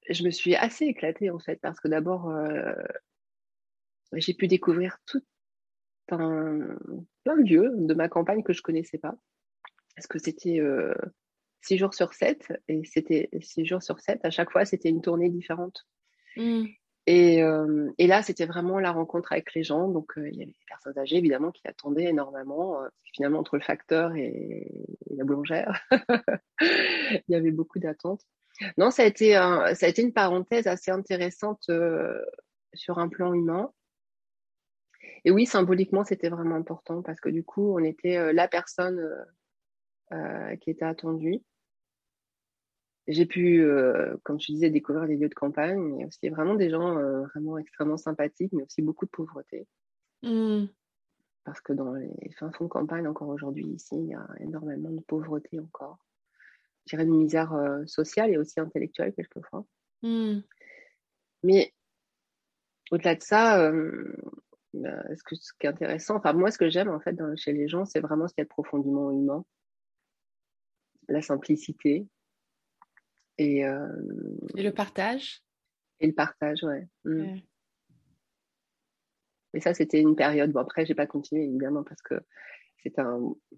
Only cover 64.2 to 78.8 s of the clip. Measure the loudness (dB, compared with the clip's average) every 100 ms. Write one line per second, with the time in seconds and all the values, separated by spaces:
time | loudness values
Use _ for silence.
64.2 | -14 -18 _ _ _ -10 -8 -8 -10 -12
65.2 | -12 -14 -14 -4 -4 -2 -4 -6 -4 0
66.2 | 2 4 2 4 2 2 0 -2 -4 -4
67.2 | -6 -6 -4 -2 -2 -2 -2 -4 -2 -2
68.2 | -2 -4 -6 -6 -4 -2 0 0 0 0
69.2 | 0 -2 -8 _ _ _ _ _ _ _
70.2 | _ _ _ _ _ _ _ _ -4 -4
71.2 | -2 -4 0 -2 -2 -2 0 0 -2 _
72.2 | _ _ _ _ _ _ _ _ _ _
73.2 | _ -2 0 2 0 -4 -8 -10 -10 -10
74.2 | -10 -10 -10 -4 -4 -2 -6 -2 -2 -4
75.2 | -8 -16 _ _ _ _ _ _ 0 2
76.2 | -2 -2 -6 -4 -4 -6 -10 _ -6 -4
77.2 | -4 -10 -16 _ _ _ _ _ _ _
78.2 | _ _ _ _ _ _